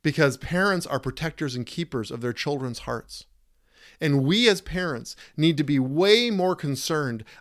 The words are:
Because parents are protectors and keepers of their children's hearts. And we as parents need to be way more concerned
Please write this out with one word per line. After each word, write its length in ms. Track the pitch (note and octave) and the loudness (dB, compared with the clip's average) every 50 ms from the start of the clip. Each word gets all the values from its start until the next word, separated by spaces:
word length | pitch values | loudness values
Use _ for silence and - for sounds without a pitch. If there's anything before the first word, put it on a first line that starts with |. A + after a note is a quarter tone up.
Because 360 | _ D#3 C#3+ - D#3 C#3 B2+ | _ -2 2 4 4 2 2
parents 500 | - - - E3 F3 F#3+ G3+ F#3+ F3+ F3 | 0 -8 -4 0 0 2 2 2 0 -2
are 140 | - D3 B2+ | -2 -4 -4
protectors 560 | - C3+ B2+ - D#3+ E3 - - D#3+ C#3+ B2 | -4 -4 -6 -4 -6 -6 -4 -4 -6 -4 -4
and 100 | B2 A#2+ | -6 -8
keepers 460 | - - - E3+ E3 - B2+ A2 - - | -8 -6 -8 -8 -4 -4 -6 -6 -6 -8
of 80 | B2 | -6
their 120 | A#2 B2 A#2 | -4 -6 -4
children's 480 | - - D3+ C#3+ C#3+ C3 B2+ A#2+ - | -4 -4 -4 -4 -4 -4 -6 -8 -8
hearts. 460 | - - B2 A2+ - - - - - _ _ _ _ _ _ _ _ _ _ _ - - - _ | -8 -6 -8 -8 -8 -12 -18 -20 -20 _ _ _ _ _ _ _ _ _ _ _ -20 -20 -12 _
And 220 | - D#3 C#3+ C#3 C3+ | 0 2 2 2 4
we 260 | C#3 F3+ G#3+ A#3+ A#3 | 4 4 6 6 6
as 120 | G3+ - | 4 4
parents 560 | - - D#3 F#3 F#3 E3+ C#3+ A2+ A2+ - - - - - _ | 0 -8 -6 -4 -4 -4 -4 -6 -8 -12 -16 -18 -20 -16 _
need 200 | - D3+ E3 E3 | 2 2 4 4
to 80 | C#3 D3+ | 2 2
be 160 | C3+ D3 C#3 | 2 2 2
way 500 | C3 B2+ C3+ D#3 F#3 G3 G#3 A#3 A#3+ A#3+ | 2 0 2 2 6 6 6 6 6 2
more 240 | A3 F#3+ F3+ F#3 F3+ | 0 0 0 0 0
concerned 720 | F3+ - D3 C#3 C3 - - E3+ D#3 D3 C3 A#2 A2 A2 - - - | 0 -2 -4 -4 -4 -4 -2 -2 -2 -2 -2 -4 -6 -10 -14 -20 -8